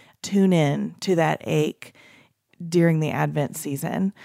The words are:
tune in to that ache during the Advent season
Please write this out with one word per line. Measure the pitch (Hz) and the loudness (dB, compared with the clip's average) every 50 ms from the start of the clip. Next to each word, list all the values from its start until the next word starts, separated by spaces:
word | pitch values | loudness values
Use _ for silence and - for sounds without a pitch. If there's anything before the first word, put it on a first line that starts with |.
| - _ _ _ | -20 _ _ _
tune | - - 196 196 190 185 | -8 -2 2 2 4 4
in | 180 165 151 143 143 139 139 - - - | 4 4 4 2 0 -2 -4 -6 -8 -6
to | - 196 180 | -4 0 0
that | 165 160 156 156 - - | 2 2 0 0 -2 -4
ache | - 160 151 151 - - _ - - - _ - - - _ _ _ _ _ _ _ _ - 175 | -2 0 0 0 -2 -4 _ -16 -20 -20 _ -20 -20 -20 _ _ _ _ _ _ _ _ -16 -8
during | 165 165 175 170 165 160 156 | -2 2 4 4 4 4 2
the | 156 147 | 0 -2
Advent | - 139 151 147 147 151 139 - - | -2 -2 -2 -2 -2 -2 -4 -4 -6
season | - - 147 139 139 160 127 123 - 190 196 - - - | -8 -8 -8 -8 -6 -6 -6 -4 -2 -2 -4 -4 -8 -16